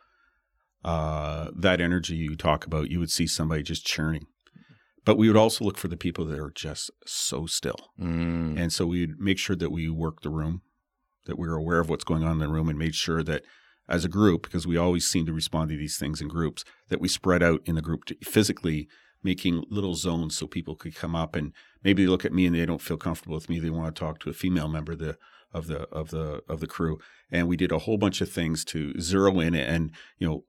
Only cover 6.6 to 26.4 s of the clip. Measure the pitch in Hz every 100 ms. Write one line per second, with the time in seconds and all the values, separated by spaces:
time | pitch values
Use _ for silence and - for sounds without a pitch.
6.6 | 76 73 - - - - - 65 82 -
7.6 | 67 - - - 87 82 85 85 80 78
8.6 | 85 - 87 87 82 76 98 95 - 90
9.6 | 82 80 80 80 80 78 76 78 78 87
10.6 | - _ _ _ _ _ - - 85 80
11.6 | 80 85 82 82 - 82 80 80 76 80
12.6 | 80 76 80 78 - 82 78 76 - _
13.6 | _ _ - 85 82 98 107 82 - 90
14.6 | 80 85 90 87 - 92 80 80 - 82
15.6 | 78 76 76 - 73 78 76 82 78 -
16.6 | - _ _ - 90 - 95 87 85 80
17.6 | - 80 78 78 - - - 107 104 -
18.6 | 85 78 73 - _ _ 92 92 92 85
19.6 | - 104 98 82 87 85 80 - - 87
20.6 | 80 78 82 - 82 82 80 80 76 -
21.6 | - _ 98 95 92 92 - 92 90 85
22.6 | 82 82 - 80 87 82 - 80 - 85
23.6 | 82 80 80 78 78 78 71 - 92 90
24.6 | 78 78 78 80 78 78 - - _ 85
25.6 | 80 73 - 78 78 80 76 73